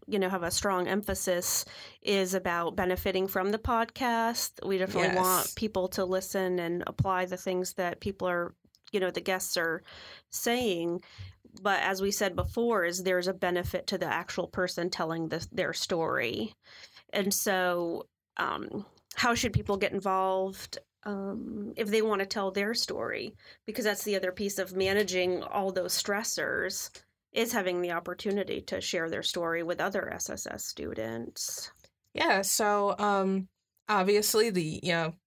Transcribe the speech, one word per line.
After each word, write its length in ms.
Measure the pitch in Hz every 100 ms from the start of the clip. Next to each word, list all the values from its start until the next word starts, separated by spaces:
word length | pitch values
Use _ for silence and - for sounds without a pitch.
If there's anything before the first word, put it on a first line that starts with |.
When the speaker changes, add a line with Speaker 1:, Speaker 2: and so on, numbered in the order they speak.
| -
Speaker 1:
you 120 | 202
know, 100 | 185
have 140 | 190
a 60 | 165
strong 360 | - 208 185 180
emphasis, 760 | 196 202 190 - 175 180 - - - - -
is 320 | - 196 185
about 420 | 185 180 170 170 175
benefiting 500 | 185 180 202 190 190
from 240 | 196 185
the 80 | 214
podcast. 1040 | 220 233 233 - 254 233 226 233 - -
We 140 | - 190
definitely 380 | 190 202 175 185
want 300 | 185 185 -
Speaker 2:
Yes. 80 |
Speaker 1:
people 340 | - 214 196 180
to 160 | 196
listen 540 | 185 185 185 196 185 180
and 240 | 170 175 -
apply 380 | - 196 185
the 120 | 185 185
things 340 | - 180 185
that 260 | - 175 170
people 280 | 208 196 185
are, 260 | 175 175 - _ _ -
you 80 | 202
know, 100 | 185
the 100 | 180
guests 360 | 185 185 - 185
are 260 | 165 160 - - - - _
saying. 720 | - - 240 240 170 170 175 - - - - - -
But 200 | 196 190
as 200 | - 190
we 80 | 196
said 240 | 202 202 180
before, 480 | 180 - 233 220
is 180 | 170 180
there's 240 | 180 180 180
a 60 |
benefit 540 | 180 180 175 175 180 -
to 100 | 190
the 80 | 170
actual 400 | 139 180 - 175
person 440 | - 180 - 175
telling 380 | - 165 165 160
the, 180 | 165 -
their 220 | - 170
story. 840 | - - 180 160 131 120 - 220 - - - - - -
And 200 | - 196
so, 720 | - - 190 180 175 170 170 - _ _ -
um, 500 | - 78 - - 202 _ _ -
how 180 | 240
should 200 | 233 240
people 220 | - 208 196
get 140 | 196
involved, 840 | 196 190 190 190 190 190 196 - - - _
um, 680 | 208 202 196 214 - 220 202 -
if 120 | 214
they 140 | 220
wanna 240 | 220 202 196
tell 240 | 214 196
their 240 | 190 202
story? 600 | 233 - - 117 110 220 - - -
Because 200 | - 208
that's 180 | 214 202
the 120 | - 196
other 160 | 185
piece 260 | 185 202 196
of 160 | 185 185
managing 680 | 190 196 196 185 180 180
all 260 | - - 196
those 220 | 185 180
stressors 960 | - - 202 226 - 156 131 180 196 - - - _ _
is 200 | - 226
having 280 | 233 185 175
the 120 | 175
opportunity 680 | 170 170 180 214 202 185 -
to 180 | - 190
share 280 | - 175 165
their 140 | -
story 400 | - 180 170 165
with 180 | 170 175
other 320 | 185 196 -
S 160 | - -
S 180 | - -
S 140 | -
students. 1040 | - - 73 - 110 113 117 - - - - - - _ _
Speaker 2:
Yeah, 300 | - 320 196
so, 540 | 190 - 214 208 202 196
um, 500 | 208 202 190 190 190 _ _ _ -
obviously 640 | 208 185 208 208 220 233
the, 300 | 180 156 -
you 100 | 180
know 220 | 170 165 165